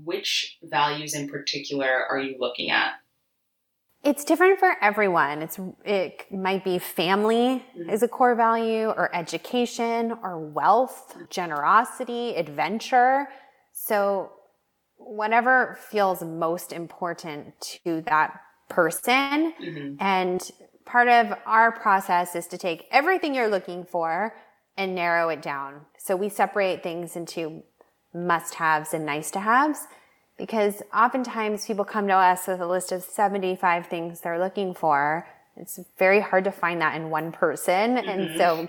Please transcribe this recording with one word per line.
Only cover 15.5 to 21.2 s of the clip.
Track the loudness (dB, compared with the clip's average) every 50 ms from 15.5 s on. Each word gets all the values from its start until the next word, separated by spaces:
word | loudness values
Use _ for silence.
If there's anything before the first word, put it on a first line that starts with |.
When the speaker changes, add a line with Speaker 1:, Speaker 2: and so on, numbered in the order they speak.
| 4 4 4 0 -4 -12 -12 -4
Speaker 2:
feels | 0 2 2 2 2 -2
most | -4 -8 -4 -2 -2 -2 -2 -2 -6 -10
important | -10 -10 -10 -10 -10 -8 -6 -6 -6 -8 -10 -12 -12 -12 -12 -16 -18 -16 -14 -14 -12 -8 -6
to | -4 -4 -2
that | 0 2 4 4 4 2 -2 -8 -20 -20 _ _ _ -2
person. | 2 4 4 4 2 0 0 2 4 4 4 4 2 2 2 0 -2 -6
Speaker 1:
Mm-hmm. | -10 -10 -10 -8 -10 -8 -6 -2
Speaker 2:
And | 0 2 2 2 2 0 0 -2 -4 -8 -16 -20 -20 -20 _ _ -8
part | 0 4 4 6 8
of | 8 6